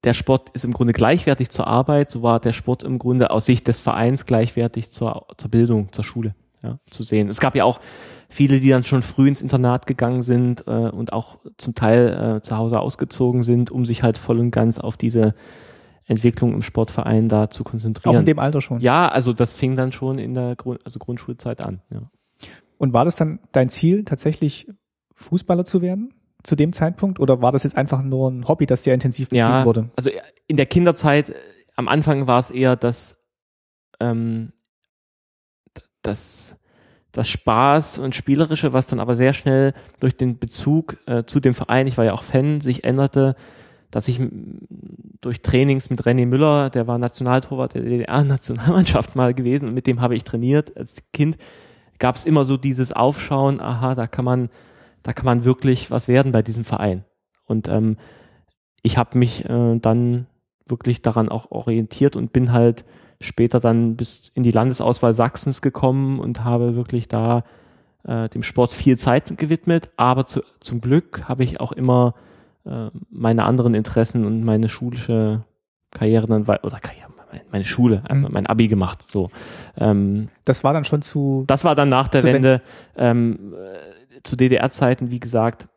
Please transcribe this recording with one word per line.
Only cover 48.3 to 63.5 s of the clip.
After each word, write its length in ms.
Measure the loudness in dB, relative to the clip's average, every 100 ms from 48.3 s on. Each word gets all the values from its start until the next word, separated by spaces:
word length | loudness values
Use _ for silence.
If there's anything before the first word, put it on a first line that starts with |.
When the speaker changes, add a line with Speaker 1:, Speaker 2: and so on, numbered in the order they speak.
| -2 -4 -2 0 2 2 0 0
Speaker 1:
mal 180 | 0 0
gewesen 340 | 0 -2 -2 -2
und 60 |
mit 140 | -4 -2
dem 120 | -2
habe 160 | 0
ich 80 | -2
trainiert 540 | -4 -4 0 0 -2 -14
als 240 | -16 -16 _
Kind, 260 | -2 -2 -2 -14 -20 _ _ _ _
gab's 260 | -2 0
immer 200 | 0 2
so 120 | 2 0
dieses 360 | -2 -2 -4
Aufschauen, 680 | 0 0 0 -4 0 0 0
aha, 360 | -4 -4 -2
da 100 | -4
kann 180 | -4 -4
man, 260 | -2 -2 -2 _ _ _ _ _
da 120 | -10
kann 120 | -4
man 200 | 0 2
wirklich 440 | 2 2 0 0 -2
was 180 | -4 2
werden 240 | 2 4
bei 120 | 0
diesem 200 | 0 -6
Verein. 420 | -6 -2 -2 -4 -10 _ _ _
Und, 220 | -6 -6 -2
ähm, 280 | 0 0 -2 -10 -20 _ _ _ _ _ _
ich 160 | -2 0
hab 160 | 0
mich, 300 | 0 0 -2 -4
äh, 300 | 0 0 2
dann 480 | 2 2 0 -2 -6 _ _ _ -10
wirklich 340 | -4 -2 -2
daran 280 | 0 0 -2
auch 200 | -4 -8
orientiert 640 | -8 -4 -2 -4 0 0
und 180 | 0 -2
bin 180 | 0 2
halt 340 | 4 4 2 -12 _ _ _
später 400 | -10 -2 0